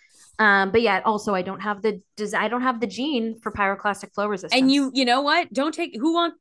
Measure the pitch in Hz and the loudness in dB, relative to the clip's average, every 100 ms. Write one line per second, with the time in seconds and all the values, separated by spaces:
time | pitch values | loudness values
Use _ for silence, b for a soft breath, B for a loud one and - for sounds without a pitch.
0 | b b b - 214 196 190 214 226 190 | b b b 2 4 4 4 4 4 2
1 | - 214 214 190 180 190 208 202 214 202 | 0 -2 0 -2 -2 -6 -6 -4 -2 -4
2 | - - 208 190 208 247 254 233 226 185 | -8 -10 -4 -2 -2 0 -2 -2 -4 -4
3 | 285 262 226 226 220 214 196 196 208 196 | -2 -2 -2 -6 -8 -2 -2 0 -2 -4
4 | 196 - 208 196 180 240 262 285 269 254 | -6 -6 -4 -4 0 2 4 4 2 0
5 | 247 254 285 320 349 247 294 320 339 226 | 2 2 2 0 0 -2 -2 -2 -6 -2
6 | 302 339 339 339 | 0 0 0 -4